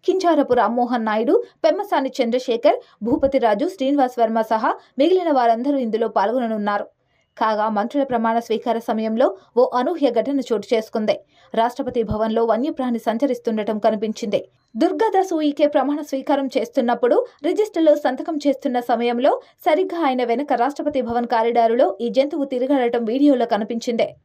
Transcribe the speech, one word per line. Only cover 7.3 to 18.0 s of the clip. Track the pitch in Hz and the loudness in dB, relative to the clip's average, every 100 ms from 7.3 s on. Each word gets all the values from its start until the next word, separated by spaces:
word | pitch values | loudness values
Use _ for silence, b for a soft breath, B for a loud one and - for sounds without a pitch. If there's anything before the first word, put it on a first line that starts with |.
| - | -4
కాగా | 220 214 214 208 | -2 0 0 -2
మంత్రుల | 220 285 269 | -2 -2 -2
ప్రమాణ | 240 226 226 233 | 0 0 -2 -2
స్వీకార | 214 240 226 226 | -4 -2 -4 -2
సమయంలో | 220 220 220 285 381 B 233 | -4 -2 0 0 0 B 2
ఓ | 247 247 | 2 2
అనూహ్య | 285 339 277 226 | -2 0 0 0
ఘటన | 220 277 247 | 0 -2 -2
చోటు | 214 202 | -4 0
చేసుకుంది. | 233 220 220 214 - b b b | -2 -2 -4 -2 -2 b b b
రాష్ట్రపతి | - 233 240 247 247 208 | -2 -2 -2 -6 -4 -4
భవన్లో | 214 220 226 226 | -2 -2 0 0
వన్యప్రాణి | 220 294 311 254 233 226 | 0 -2 -4 -4 -2 -2
సంచరిస్తుండటం | 226 277 240 - 220 208 214 220 | 0 0 0 -2 -4 -4 0 0
కనిపించింది. | 214 214 220 220 196 - _ _ 220 | 0 -4 -6 -4 -4 -4 _ _ 0
దుర్గాదాస్ | 330 302 440 381 381 320 | 0 2 0 2 0 0
ఉయికే | 302 294 294 | -2 2 2
ప్రమాణ | 294 262 294 294 | 2 0 -4 -4
స్వీకారం | 269 269 277 269 254 | -8 -2 -2 0 -2
చేస్తున్నప్పుడు | 220 - 240 240 247 349 508 B 294 | -2 -2 0 0 2 2 0 B -4
రిజిస్టర్లో | 370 415 349 320 294 | 0 0 2 4 4